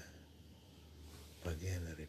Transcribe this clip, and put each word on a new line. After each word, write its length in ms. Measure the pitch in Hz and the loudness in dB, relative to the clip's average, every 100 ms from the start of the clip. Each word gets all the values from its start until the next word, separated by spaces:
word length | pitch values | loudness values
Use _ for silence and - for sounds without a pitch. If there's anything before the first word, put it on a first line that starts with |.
| - - - - - - - - - - - - - - | -2 -8 -12 -12 -12 -12 -14 -12 -12 -10 -8 -8 -8 0
bagian 400 | 87 78 92 87 | 4 6 6 6
dari 240 | 82 78 | 4 2